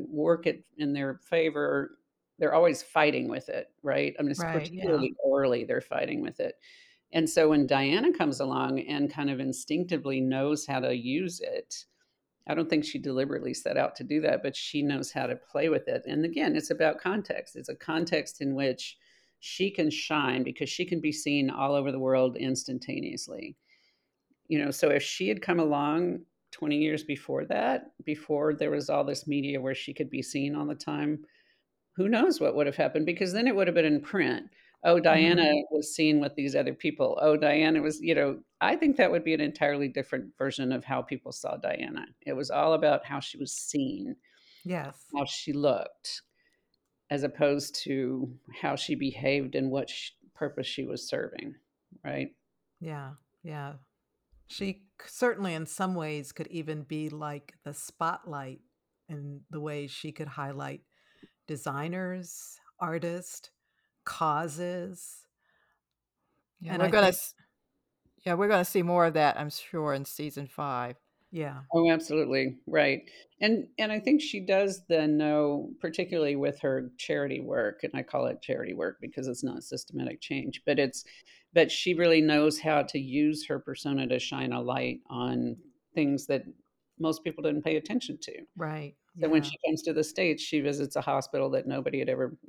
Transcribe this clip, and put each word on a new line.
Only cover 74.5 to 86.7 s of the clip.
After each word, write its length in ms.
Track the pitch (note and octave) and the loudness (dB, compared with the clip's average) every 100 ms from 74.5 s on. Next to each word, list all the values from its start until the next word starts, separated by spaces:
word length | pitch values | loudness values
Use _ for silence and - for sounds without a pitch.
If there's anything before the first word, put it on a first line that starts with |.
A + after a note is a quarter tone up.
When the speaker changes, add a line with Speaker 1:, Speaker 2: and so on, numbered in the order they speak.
| F#3+ G3+ F#3 - | 2 2 0 0
Speaker 1:
then 280 | D#3+ D3+ D3+ | 2 4 4
know, 540 | D3+ D3+ D3 C#3+ - - | 4 4 2 0 -4 -6
particularly 560 | E3+ E3 F3+ F3 D3 C#3+ | -6 -4 -2 0 0 0
with 240 | C#3+ C#3 | -2 0
her 320 | C#3 C3 B2+ - | 0 0 -4 -8
charity 420 | - D3 C#3+ C3+ | -4 -2 -2 -4
work, 420 | C3 C3 G#2 - | -2 0 0 -2
and 100 | - | -6
I 80 | C3+ | -6
call 240 | B2+ C3+ B2 | -4 -2 -2
it 160 | - | -4
charity 320 | - - - | -4 -4 -4
work 240 | - F2 - | -4 -4 -6
because 260 | - C3+ C3 | -12 -8 -8
it's 160 | B2 | -6
not 200 | B2+ B2 | -6 -6
systematic 580 | - C3 - C#3 B2+ - | -10 -10 -8 -8 -6 -8
change, 420 | - C#3 - - - | -8 -6 -6 -4 0
but 120 | D3 | 2
it's, 260 | C3+ - - - - - _ | 2 -2 -14 -20 -20 -20 _
but 160 | E3+ D3+ | 4 4
she 240 | - F3+ | 2 0
really 260 | E3 E3+ D#3+ | 4 6 6
knows 400 | D#3 D3+ D3+ D3+ | 6 6 4 2
how 220 | D#3 D3 | 2 2
to 160 | - D3 | 2 -4
use 480 | C3 C#3+ D3+ D3+ - | -4 2 2 0 -4
her 120 | C#3 | -6
persona 480 | - C3 C#3+ C3+ B2+ | -6 -8 -4 -2 0
to 100 | B2+ | -2
shine 340 | - C3+ C3 | -2 -4 -4
a 80 | B2 | -4
light 400 | B2 C3 B2+ B2 - | -2 -2 -2 -6 -10
on 480 | B2 B2 B2 A#2+ A#2+ - _ _ | -6 -2 -2 -2 -6 -14 _ _
things 320 | E3 C#3+ C#3 - | 0 2 0 0
that 180 | C3+ - - _ | -2 -4 -18 _